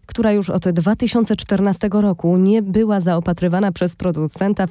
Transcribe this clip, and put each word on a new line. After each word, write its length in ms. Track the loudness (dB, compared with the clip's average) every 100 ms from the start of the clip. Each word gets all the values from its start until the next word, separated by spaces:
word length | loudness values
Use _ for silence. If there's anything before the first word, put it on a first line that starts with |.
| -10
która 260 | -2 0
już 180 | 0 0
od 180 | -2 0
dwa 280 | 0 0 0
tysiące 400 | 0 0 0 -2
czternastego 640 | -2 0 0 0 0 0
roku 360 | 0 0 2 4
nie 260 | 4 2
była 380 | 2 0 0 0
zaopatrywana 720 | 0 0 -2 -2 0 0 0
przez 240 | -2 -4 -2
producenta 680 | -4 -2 -4 -2 -2 0
w 40 | -2